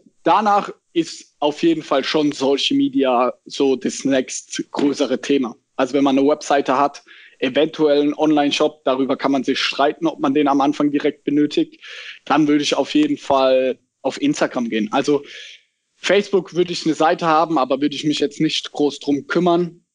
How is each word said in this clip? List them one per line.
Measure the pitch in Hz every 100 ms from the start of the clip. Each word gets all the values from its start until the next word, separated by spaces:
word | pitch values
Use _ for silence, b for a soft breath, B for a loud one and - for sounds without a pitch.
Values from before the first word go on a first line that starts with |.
| _ _
danach | - 185 214 202 190 - _
ist | 170 160 - - _
auf | 147 147
jeden | 170 156
Fall | - 139 131
schon | 160 147
Social | 135 135 139 - 139
Media | 139 131 131 123 123 -
so | - - 139 127
das | - - 135
nächst | 135 131 - - - -
größere | - 143 131 131 127
Thema. | - 143 117 - _ -
Also | 131
wenn | 139 139
man | 135
eine | 139
Webseite | 123 - 143 139 131
hat, | 147 - - B B B
eventuell | 135 127 156 156 151 143
einen | 147
Online-Shop, | 143 156 147 143 - 151 - -
darüber | 131 131 131
kann | 135
man | 139
sich | 123 131
streiten, | - - 143 156 160
ob | -
man | 147
den | 143 143
am | 139
Anfang | 143 147 147
direkt | 143 147 - -
benötigt, | 147 147 170 156 - B B B B
dann | - 143 147
würde | 147
ich | 143 -
auf | 135
jeden | 151 147 143
Fall | - 139 131 131 131 - _ _
auf | 135 -
Instagram | 143 147 156 131 117
gehen. | 110 107
Also | 135 143 143 - B B B B _ _ _
Facebook | - 196 202 196 180 156
würde | 180
ich | 170 160
eine | 147
Seite | 160 175 170
haben, | 156 165 160
aber | 131 135
würde | 147 139
ich | 151
mich | 147
jetzt | 143 -
nicht | 156 - -
groß | - 147 139
drum | - 143 -
kümmern. | 170 175 170 175 - _